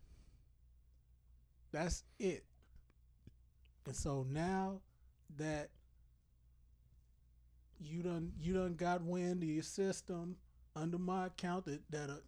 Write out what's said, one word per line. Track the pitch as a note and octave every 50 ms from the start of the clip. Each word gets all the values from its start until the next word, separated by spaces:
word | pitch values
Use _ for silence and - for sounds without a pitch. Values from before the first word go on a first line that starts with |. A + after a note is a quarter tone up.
| - - - - - - - - - - - - - - - - - - - - - - - - - - - - - - - - - -
That's | - D3 E3+ E3+ - - - - - -
it. | A3 F#3+ D3+ G2+ - - - - - - - - - - - - - - - - - - - - - - - - - - - - -
And | C#3 B2
so | - - D#3+ C#3 C3+ C3 C3
now | C#3 D#3 E3 F#3 F#3+ F#3+ F#3+ F#3+ G3 F#3+ - - - - - - - - - - D#3 C#3+
that | D#3 D#3 D3+ D3 D3 - - - - - - - - - - - _ _ - - - - - - - - - - - - - - - - - - - - - - - - - - - - - -
you | E3 D3 D#3+ F3
done, | E3+ F3+ E3+ E3 E3 E3+ - -
you | D3+ E3+ F#3
done | F#3 F#3 F3+ F3
got | D#3 F3 F3 F3+ F3+ E3
wind | E3+ F3+ F3+ F3 F3+ F3+ F#3 E3+
of | D#3
your | D3+ D#3+ D#3
system | - - G3+ G3 F#3+ F3+ - - - F3+ E3+ E3+ F3+ F3+ - - - - - - - -
under | D#3 D#3 E3+ F3 F3+
my | F3+ F3+ F#3 F#3+ F#3 F#3
account | F3+ - F#3 F3 F3 F#3+ F#3
that, | C#3+ C#3+ D3+ - -
that | D3+ D3+ D3 C#3+
a, | C#3+ D3 -